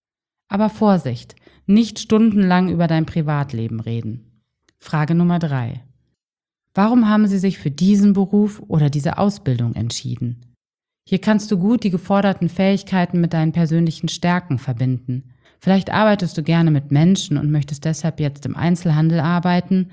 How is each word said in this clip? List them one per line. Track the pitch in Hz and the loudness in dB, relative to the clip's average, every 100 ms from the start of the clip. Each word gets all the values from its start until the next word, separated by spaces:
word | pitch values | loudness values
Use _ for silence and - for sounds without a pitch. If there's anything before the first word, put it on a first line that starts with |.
| _ _ _ _ - | _ _ _ _ -6
Aber | 202 214 | -2 -2
Vorsicht, | 208 214 185 135 117 - - _ _ - | 2 2 2 0 -8 -10 -20 _ _ 2
nicht | 208 220 - | 2 2 -4
stundenlang | - 214 226 208 185 180 185 | 0 2 4 4 2 2 2
über | 170 170 | 0 0
dein | 160 | 0
Privatleben | 156 170 151 147 143 120 113 113 | -2 -2 -2 -2 -2 -4 -6 -6
reden. | 113 117 110 120 - _ _ _ _ _ | -6 -6 -6 -10 -14 _ _ _ _ _
Frage | - 156 151 | -6 -2 0
Nummer | 170 175 175 | 2 2 0
drei. | 165 135 117 120 - _ _ _ _ _ _ _ _ | -2 -4 -4 -8 -14 _ _ _ _ _ _ _ _
Warum | - 214 247 214 | 0 2 2 2
haben | 214 208 | 2 2
Sie | 196 | 2
sich | 190 180 | -2 -2
für | 151 | -6
diesen | 139 185 202 202 | 0 2 4 4
Beruf | 196 190 208 208 208 - | 4 2 2 0 -2 -4
oder | 160 147 | 0 2
diese | 147 139 - | 0 -2 0
Ausbildung | 202 202 - 120 117 | -2 -2 -2 -2 -2
entschieden? | 117 113 - 127 120 120 120 - _ _ _ _ _ - | -4 -6 -6 -8 -8 -8 -8 -16 _ _ _ _ _ -6
Hier | 185 | -4
kannst | 214 214 208 | 0 0 0
du | 202 | -2
gut | 196 240 | 0 0
die | 208 | 0
geforderten | 175 - 196 202 185 170 | -4 0 0 0 0 -4
Fähigkeiten | - 190 196 - 190 175 180 | 0 0 0 -2 -2 0 0
mit | 170 | 0
deinen | 165 160 | 0 0
persönlichen | 156 160 165 170 - 165 | 0 0 2 0 -2 -6
Stärken | - 175 180 180 127 | -4 -2 -2 -2 -4
verbinden. | - 120 131 123 - 127 - _ _ _ | -4 -4 -2 -4 -6 -8 -10 _ _ _
Vielleicht | - 190 180 | 0 0 0
arbeitest | 180 214 202 175 - | 0 2 2 -2 -4
du | |
gerne | 151 165 165 | 0 2 2
mit | 147 143 | 2 2
Menschen | 143 165 190 - 143 | 2 4 2 0 -2
und | 147 | -2
möchtest | 151 143 147 160 | -2 -4 -6 -6
deshalb | 156 165 - | -4 -4 -4
jetzt | 147 143 | -6 -6
im | - | -8
Einzelhandel | - 170 175 175 151 160 165 | -4 -2 0 0 2 2 2
arbeiten | 156 175 180 175 180 185 185 | 0 0 0 0 0 -2 -2